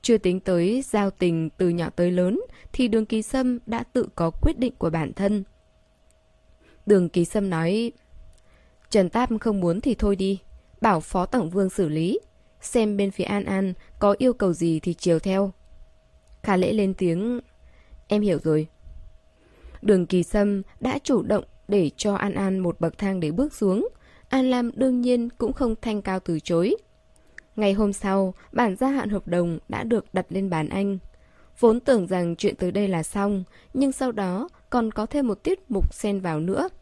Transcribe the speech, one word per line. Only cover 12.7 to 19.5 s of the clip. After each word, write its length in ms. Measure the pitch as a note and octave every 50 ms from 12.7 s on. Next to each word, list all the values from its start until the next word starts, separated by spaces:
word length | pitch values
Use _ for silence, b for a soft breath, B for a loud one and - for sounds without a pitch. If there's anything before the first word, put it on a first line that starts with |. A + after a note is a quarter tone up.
| - B3 A3 G#3+ G#3
bên 140 | G3+ G3+ G3+
phía 140 | G3 - -
An 200 | - G3+ G3+ G3
An 300 | G3 G3 F#3+ G3 F#3+ F3+ b b b b -
có 160 | - G3+ G3+ -
yêu 140 | B3+ B3+
cầu 200 | A#3+ - G3+ F#3
gì 280 | E3+ - E3+ E3+ D#3+ D#3
thì 140 | - F3+ E3
chiều 240 | - - F3+ E3 D#3+
theo." 340 | - G3 F#3+ F#3+ G3+ G3 - _ - - - - - - _ _ _ _ _ - _ _ - _
Kha 140 | - - G3
Lễ 160 | F#3 F#3 -
lên 220 | A3 G#3+ G3+ F#3+ F#3
tiếng, 460 | - F#3+ F3 E3 F3 G#3 A#3 B3 A#3+ - _ _ _ b b b b b b b b - _
"Em 140 | G#3 G#3
hiểu 160 | G#3 G3+ E3+ C#3+ -
rồi." 220 | D#3+ D#3 D#3 D#3 D#3 _ _ - - - - - - - - _ _ b b b b